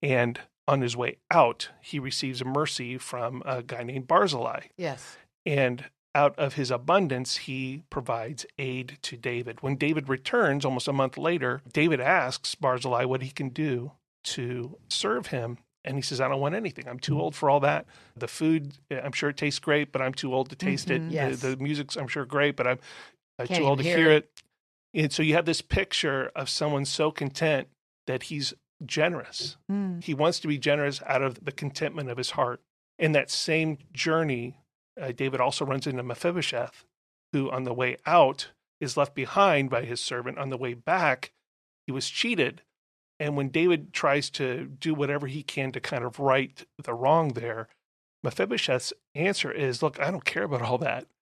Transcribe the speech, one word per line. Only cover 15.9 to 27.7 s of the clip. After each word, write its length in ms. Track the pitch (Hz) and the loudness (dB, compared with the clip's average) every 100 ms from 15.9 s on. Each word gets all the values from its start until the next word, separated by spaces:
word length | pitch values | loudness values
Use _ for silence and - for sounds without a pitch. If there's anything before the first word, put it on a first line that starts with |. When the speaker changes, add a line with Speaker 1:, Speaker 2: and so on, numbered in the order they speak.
| 135 | -4
Speaker 1:
he 60 | |
says, 180 | 131 131 | -4 0
"I 80 | 131 | 0
don't 140 | 139 | 2
want 140 | 143 185 | 0 -2
anything. 320 | 214 - 139 | -6 -10 -12
I'm 100 | 123 | -10
too 200 | - 139 | -2 0
old 140 | 165 147 | 0 0
for 140 | 151 | 4
all 120 | 143 | 6
that. 240 | 139 151 - - - - | 6 2 -4 -20 -20 -10
The 100 | 120 | -10
food, 460 | - 160 160 143 - _ | 0 2 2 0 -14 _
I'm 220 | 135 139 | -8 -6
sure 160 | 127 147 | -2 -2
it 80 | 143 | 0
tastes 220 | 147 135 | -2 -2
great, 320 | - 147 143 | 2 2 2
but 80 | 139 | -2
I'm 120 | 131 | -2
too 200 | 135 143 | -2 -2
old 160 | 131 127 | -2 -2
to 60 | 127 | -2
taste 320 | 185 139 - | -2 -2 0
it. 80 | 131 | 0
Speaker 3:
Mm-hmm. 80 | 160 | 0
Speaker 1:
The, 60 | 156 | -2
Speaker 2:
Yes. 240 | 135 131 | -2 -2
Speaker 1:
the 160 | 131 131 | -4 -2
music's, 380 | 139 147 147 - | -2 -4 -4 -6
I'm 140 | 135 | -6
sure, 160 | - 127 | -6 -4
great, 320 | 143 147 139 | 2 2 2
but 100 | 123 | 0
I'm, 120 | 127 - - - _ _ _ | 0 -4 -20 -20 _ _ _
uh, 60 | 123 | -2
Speaker 2:
Can't 140 | 180 | 2
Speaker 1:
too 40 | 147 | 4
old 140 | 139 | 4
to 60 | 147 | 4
Speaker 2:
even 120 | 170 | 4
hear 120 | 160 | 8
Speaker 1:
hear 80 | 151 | 6
Speaker 2:
it. 120 | - - _ _ _ _ _ | 4 -20 _ _ _ _ _
Speaker 1:
it." 100 | - | 0
And 100 | 156 | 0
so 100 | - | 2
you 120 | 156 151 | 4 4
have 100 | 160 | 4
this 160 | 160 | -2
picture 680 | - - 196 - 156 135 131 - | 0 -2 0 -2 0 0 -2 -6
of 140 | 135 | -6
someone 340 | - 151 143 | -2 0 -2
so 280 | 139 - 156 | -2 0 -2
content 580 | 156 139 135 160 143 131 | 0 -6 -2 0 0 -2